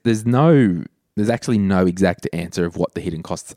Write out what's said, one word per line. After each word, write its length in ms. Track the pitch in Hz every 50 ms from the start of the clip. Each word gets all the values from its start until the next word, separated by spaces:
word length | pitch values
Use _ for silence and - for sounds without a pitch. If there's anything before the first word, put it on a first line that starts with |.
| -
there's 220 | 117 113 107 110
no, 580 | 117 123 131 151 165 165 139 120 101 87 82 - - _ _ _ _ -
there's 140 | 104 104 110
actually 280 | 117 113 - - 117
no 280 | 104 101 95 98 92 92
exact 420 | 92 87 92 95 90 90 - - -
answer 340 | - 85 87 85 - 92 87
of 120 | 87 -
what 160 | 87 87 - -
the 80 | 87
hidden 220 | 82 92 82 80 87
costs 300 | - 90 - - - -